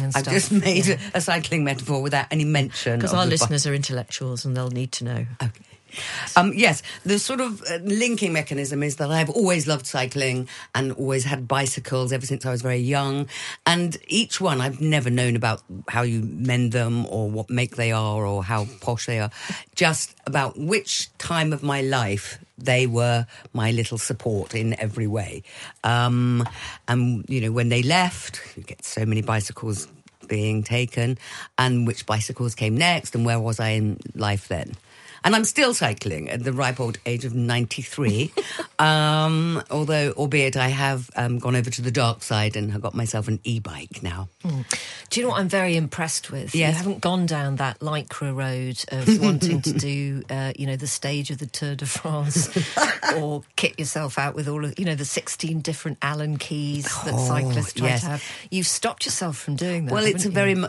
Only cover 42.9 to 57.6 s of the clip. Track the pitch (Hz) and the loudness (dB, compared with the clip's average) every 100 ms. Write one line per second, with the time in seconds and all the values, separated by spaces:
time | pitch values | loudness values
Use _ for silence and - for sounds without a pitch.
42.9 | 110 110 110 107 110 - 113 - 76 - | -2 -2 -2 0 -2 0 -2 -4 -10 -12
43.9 | - 90 87 95 - 175 135 117 - - | -8 -6 -6 -8 -6 -4 -4 -2 -4 -4
44.9 | - - 233 247 196 185 196 185 165 151 | -14 -4 0 0 0 2 2 2 2 0
45.9 | - 160 - - 139 - 165 156 160 190 | -2 -4 -4 -6 -8 -2 2 4 2 0
46.9 | 196 175 185 170 151 139 135 135 - 151 | 0 0 2 2 0 0 0 -2 -2 -4
47.9 | 151 139 - 143 131 131 127 127 123 - | -4 -6 -6 -4 -2 -2 -2 -4 -6 -6
48.9 | 131 135 220 208 151 170 160 156 156 143 | 2 4 6 6 4 2 2 2 0 0
49.9 | 139 139 139 - 135 135 - 135 131 143 | -2 -2 -4 -4 -4 -4 -4 -4 -4 -4
50.9 | - 139 143 143 139 147 - 147 135 135 | -4 -2 -2 -4 -6 -8 -6 -6 -4 -4
51.9 | - 160 151 143 165 - 185 - - - | -4 -2 -2 0 0 0 0 0 2 2
52.9 | - - 156 151 147 - - 160 - 147 | 2 0 0 0 -4 -6 -2 -2 -2 -4
53.9 | 156 143 - 139 151 147 147 147 - 175 | -4 -2 -2 -2 -2 -4 -4 -4 -2 -2
54.9 | 147 143 156 - - 160 160 156 151 160 | -2 -2 -4 -6 -6 -2 -2 -2 -4 -6
55.9 | - 143 151 151 147 - 147 147 143 139 | -4 -4 -2 -2 -4 -4 -4 -2 -2 -4
56.9 | - 151 120 127 123 131 120 | -4 -2 0 2 2 2 0